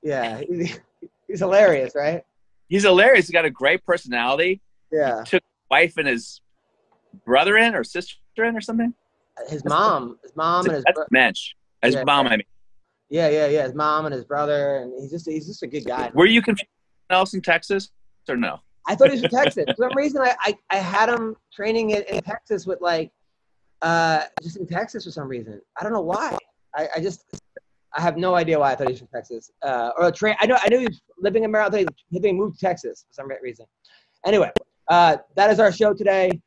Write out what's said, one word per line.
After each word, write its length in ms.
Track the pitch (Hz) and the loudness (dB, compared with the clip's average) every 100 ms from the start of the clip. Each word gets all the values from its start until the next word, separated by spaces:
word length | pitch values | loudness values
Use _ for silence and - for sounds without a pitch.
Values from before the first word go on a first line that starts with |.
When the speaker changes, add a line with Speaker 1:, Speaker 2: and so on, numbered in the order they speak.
Speaker 1:
Yeah. 400 | 151 139 117 113 147 | -4 -4 -4 -6 -8
<laughs> 40 | |
He, 220 | 175 170 - _ _ - _ _ | -6 -6 -8 _ _ -20 _ _
he's 120 | 190 | -4
hilarious, 540 | 190 196 208 147 127 147 | 2 6 6 4 0 -4
right? 280 | 147 165 - _ _ _ _ | -4 -4 -8 _ _ _ _
Speaker 2:
He's 140 | 190 | 2
hilarious. 440 | 202 180 220 254 160 | 4 6 8 6 4
He's 60 | |
got 120 | 170 160 | 2 0
a 40 | |
great 320 | 131 135 185 - | 0 0 0 0
personality. 760 | 175 131 120 120 143 175 196 _ _ _ | -2 -2 -4 -2 0 0 -2 _ _ _
Speaker 1:
Yeah. 280 | 156 143 113 | -2 0 -2
Speaker 2:
He 60 | 113 | -2
took 120 | 185 _ _ _ | -2 _ _ _
wife 260 | 139 170 - | 2 2 0
and 100 | 147 | -2
his 340 | 120 - - _ _ _ _ _ _ _ - - | -2 -4 -20 _ _ _ _ _ _ _ -20 0
brother 320 | 127 175 214 | 2 4 4
in 160 | 233 202 | 4 2
or 80 | |
sister 320 | 113 - - - - - | -6 -8 -10 -16 -20 -4
in 180 | 226 226 | -2 -2
or 60 | |
something? 320 | 208 226 233 240 _ _ _ - 120 | -6 -4 -4 -6 _ _ _ -18 -12
Speaker 1:
His 120 | 151 | -8
Speaker 2:
That's 20 | 143 | -2
Speaker 1:
mom. 520 | 151 208 165 120 - | 0 2 0 -4 -14
His 120 | - - | -20 -6
mom 300 | 160 175 180 | -2 0 0
and 100 | 156 | 0
his 80 | |
Speaker 2:
that's 120 | 131 170 | 0 -2
Speaker 1:
bro- 100 | 151 | 2
Speaker 2:
mensch. 420 | 131 120 101 - - _ _ | 4 4 0 -12 -18 _ _
His 140 | 120 131 | 0 0
Speaker 1:
Yeah. 80 | |
Speaker 2:
mom, 240 | 131 143 131 | 2 2 2
I 100 | 110 | 0
mean. 60 | - - - - _ _ _ | -4 -16 -20 -20 _ _ _
Speaker 1:
Yeah, 200 | 151 160 | -2 0
yeah, 180 | 151 151 | 2 2
yeah. 160 | 151 | 0
His 100 | 131 135 | -2 -2
mom 300 | 151 151 156 | -2 0 -2
and 80 | |
his 120 | 135 117 | -8 -6
brother, 520 | 143 147 147 143 139 | -4 -2 -2 -2 -4
and 160 | 123 127 | -6 -12
he's 120 | 135 | -12
just, 160 | 165 165 | -10 -8
he's 160 | 156 151 | -8 -8
just 140 | 214 | -14
a 40 | 127 | -10
good 180 | 143 117 | -10 -8
guy. 260 | 123 123 | -6 -4
Speaker 2:
Were 120 | 135 180 | 4 6
you 160 | 233 | 6
confused 280 | 226 202 - _ _ _ _ | 2 -4 -6 _ _ _ _
else 240 | 185 185 | 0 0
in 80 | 190 | -4
Texas 500 | - 170 - 196 190 _ - _ - | -2 -2 0 -4 -4 _ -20 _ -8
or 60 | 127 | -4
no? 220 | 107 71 _ _ - | -4 -6 _ _ -6
Speaker 1:
I 80 | 196 | 6
thought 120 | 269 | 6
he 60 | |
was 80 | 269 | 6
from 80 | 240 | -2
Speaker 2:
<laughs> 140 | 247 | 2
Speaker 1:
Texas. 220 | 285 - 151 - | 2 0 -4 -2
For 140 | 254 | -2
some 80 | 269 | 0
reason, 240 | 285 277 | -2 0
I, 140 | 254 240 | 0 0
I, 160 | 202 208 _ | -2 -6 _
I 40 | 196 | -4
had 320 | 180 196 220 | -2 0 2
him 260 | 240 226 220 _ | 0 -4 -10 _
training 380 | - 208 226 220 | -8 -2 -2 0
in, 120 | 208 | -2
in 180 | 196 196 | -4 -8
Texas 440 | - 214 _ 208 170 | -8 -12 _ -8 -6
with, 160 | 180 | -6
like, 300 | 175 170 151 _ _ _ _ _ _ _ | -2 -2 -4 _ _ _ _ _ _ _
uh, 400 | 165 165 165 156 156 - | -2 2 2 0 -2 -10
just 160 | 165 170 | -14 -12
in 80 | 185 | -8
Texas 380 | 170 226 226 180 | -6 -6 -10 -14
for 60 | |
some 160 | 160 139 | -12 -10
reason. 340 | 127 110 104 _ - | -10 -12 -18 _ -10
I 40 | |
don't 100 | - | -6
know 80 | 160 | -4
why. 360 | 160 190 285 - _ _ _ - | -4 -4 -4 -8 _ _ _ -8
I, 120 | - 165 | -6 -4
I 40 | |
just, 260 | 180 175 _ - _ - _ _ _ | -6 -8 _ -20 _ -20 _ _ _
I 80 | 147 | -2
have 160 | 170 160 | -2 0
no 180 | 180 175 | 0 0
idea 240 | 165 160 | 2 2
why 120 | 139 | 2
I 40 | 127 | 0
thought 120 | 135 | -2
he 60 | |
was 60 | 127 | -4
from 80 | - | -10
Texas. 380 | 123 - 117 - _ | -14 -12 -16 -16 _
Uh, 300 | 156 127 117 143 | -6 -4 -4 0
or 100 | 175 | 0
a 40 | |
tra-, 240 | 165 214 214 | 0 -2 0
I 60 | 214 | 2
know, 100 | 247 | 2
I 60 | 202 | 2
knew 100 | 240 | 2
he 80 | 247 | 0
was 140 | 170 _ _ | -6 _ _
living 240 | 190 214 | -2 0
in 80 | 220 | 0
Maryland. 240 | 214 208 202 | 0 0 0
I 80 | |
thought 100 | 180 - _ | -2 -4 _
he, 100 | 175 | -2
he 140 | 202 | -2
moved 260 | 185 208 - | 0 -4 -4
to 60 | 185 | -4
Texas 400 | 170 123 - _ | -4 -8 -14 _
for 60 | |
some 160 | - 135 135 | -18 -14 -12
reason. 220 | 127 113 113 _ _ _ _ _ 175 | -12 -14 -20 _ _ _ _ _ 0
Anyway, 260 | 208 147 - - _ - | 2 2 0 -4 _ 2
uh, 280 | 170 170 147 - - | 6 6 4 -2 2
that 160 | 202 | 4
is 80 | 208 | 6
our 120 | 214 | 4
show 220 | 175 214 | 4 0
today. 480 | 196 202 190 185 175 | 2 0 2 2 -2